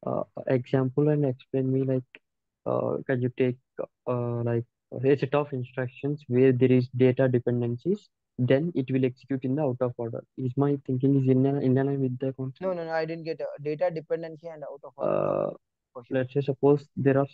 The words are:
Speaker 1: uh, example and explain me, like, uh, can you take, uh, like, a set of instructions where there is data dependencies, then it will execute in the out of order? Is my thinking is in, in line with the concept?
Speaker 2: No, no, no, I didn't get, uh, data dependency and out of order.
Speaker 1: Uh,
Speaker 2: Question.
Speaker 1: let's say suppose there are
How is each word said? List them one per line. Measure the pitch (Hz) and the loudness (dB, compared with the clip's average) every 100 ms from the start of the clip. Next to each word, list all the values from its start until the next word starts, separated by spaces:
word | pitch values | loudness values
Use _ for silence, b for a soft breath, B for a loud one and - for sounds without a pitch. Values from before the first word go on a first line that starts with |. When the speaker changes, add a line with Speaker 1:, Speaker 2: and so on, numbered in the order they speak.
Speaker 1:
uh, | - 131 - - - | -4 -4 -6 -10 -2
example | 131 123 135 131 127 147 | -2 0 0 0 0 2
and | 151 | 2
explain | 143 131 - 135 131 | 0 -2 -6 -4 0
me, | 131 | 0
like, | 135 131 123 - _ _ _ _ - | 0 -2 -4 -20 _ _ _ _ -4
uh, | 123 - - - | -2 -2 -4 -2
can | 131 | -2
you | 123 - | -2 0
take, | 127 123 _ - - _ - | -2 -2 _ -12 -12 _ -6
uh, | 123 120 120 | -4 -4 -4
like, | 117 117 117 _ _ | -2 -2 -4 _ _
a | - 131 139 | -4 2 2
set | 135 | 2
of | 143 147 | -2 -2
instructions | 131 127 - 127 - 139 147 - | -6 -8 -8 -8 -6 -6 -6 -2
where | 123 131 | 4 6
there | 127 127 | 6 6
is | 127 123 127 | 6 4 4
data | 127 127 135 | 4 6 4
dependencies, | 123 117 120 120 120 170 208 _ _ _ - | 2 0 0 -2 -4 -2 -4 _ _ _ -4
then | 123 135 165 | 2 2 2
it | 170 131 | -4 -2
will | 131 | 0
execute | 131 123 _ 135 | 0 -2 _ -4
in | 131 | -2
the | 135 | -2
out | 151 123 | -2 -2
of | 123 120 | -4 -4
order? | 117 117 - - | -8 -8 -14 -8
Is | 131 123 | -6 0
my | 143 143 - | 0 0 -2
thinking | 131 135 139 | 0 2 2
is | 131 | 4
in, | 131 135 | 4 4
in | 139 131 | 2 2
line | 131 135 139 | 2 2 0
with | 131 127 | -2 -2
the | 135 | -6
concept? | 131 131 131 | -6 -10 -6
Speaker 2:
No, | 185 | -6
no, | 175 | -6
no, | 165 | -4
I | 160 | -4
didn't | 160 165 | -4 -6
get, | 160 160 | -8 -8
uh, | 151 - | -8 -8
data | 143 151 180 | -6 -2 -2
dependency | 165 151 165 165 160 170 | -2 -6 -6 -6 -12 -16
and | 156 | -14
out | 143 143 | -14 -14
of | 143 135 | -18 -6
order. | 127 | -2
Speaker 1:
Uh, | 50 50 50 50 - _ _ _ | 0 0 -2 -4 -6 _ _ _
Speaker 2:
Question. | - 120 135 | -20 -4 -4
Speaker 1:
let's | 127 | -2
say | 143 | -2
suppose | 139 135 139 147 - - | -2 2 4 4 0 -2
there | 131 135 | 2 2
are | 139 | 0